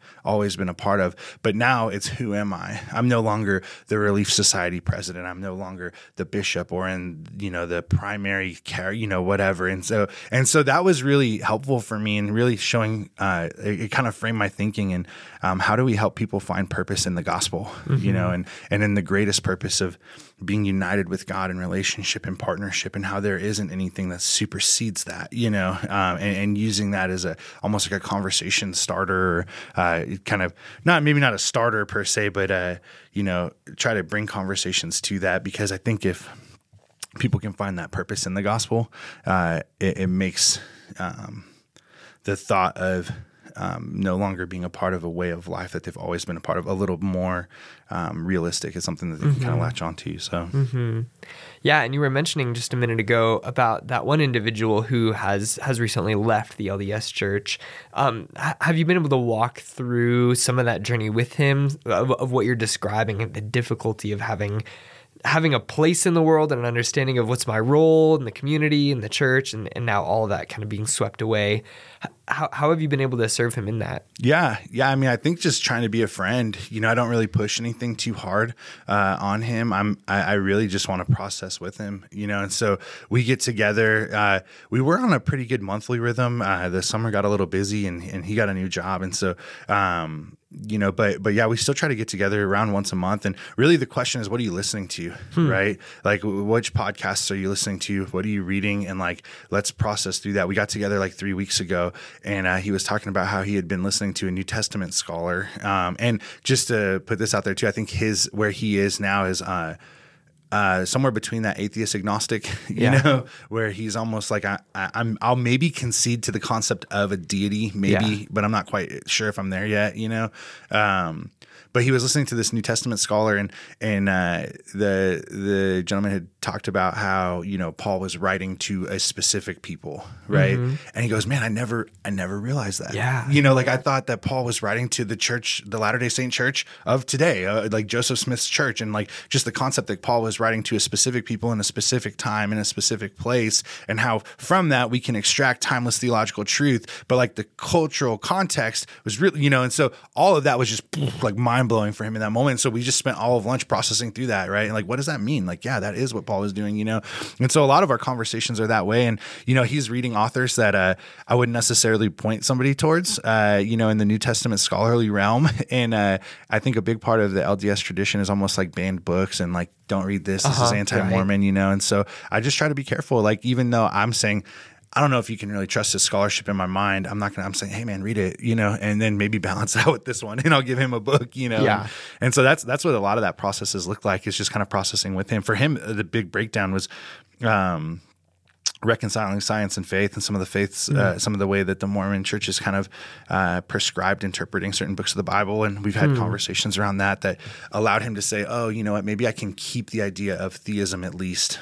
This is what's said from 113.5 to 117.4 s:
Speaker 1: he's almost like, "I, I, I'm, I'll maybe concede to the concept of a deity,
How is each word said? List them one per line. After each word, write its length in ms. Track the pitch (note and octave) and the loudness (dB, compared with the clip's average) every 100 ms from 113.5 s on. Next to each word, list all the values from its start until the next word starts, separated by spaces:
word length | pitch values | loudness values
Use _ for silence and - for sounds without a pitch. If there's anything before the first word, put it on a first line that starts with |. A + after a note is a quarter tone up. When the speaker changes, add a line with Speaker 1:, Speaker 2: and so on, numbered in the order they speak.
| A2+ A2 | -2 -2
Speaker 1:
he's 260 | G2 A2 A2 | -4 -6 -4
almost 340 | A2+ A2 - | -4 -4 -2
like, 140 | G#2 | -2
"I, 160 | G2+ G2+ _ | 0 -4 _
I, 160 | F#2+ F#2+ | -6 -6
I'm, 240 | A2 A#2 G#2+ | -2 -2 0
I'll 140 | A#2 | 2
maybe 340 | B2+ A#2+ B2+ E3 | 2 4 2 2
concede 540 | - B2 - A#2+ A#2 | 0 -4 0 0 0
to 60 | A2 | -2
the 60 | G2+ | -4
concept 480 | - A2+ - G#2 - | -2 -2 0 -2 -2
of 180 | G2+ G2+ | 0 0
a 60 | G2 | -2
deity, 560 | E2 G2 | -2 0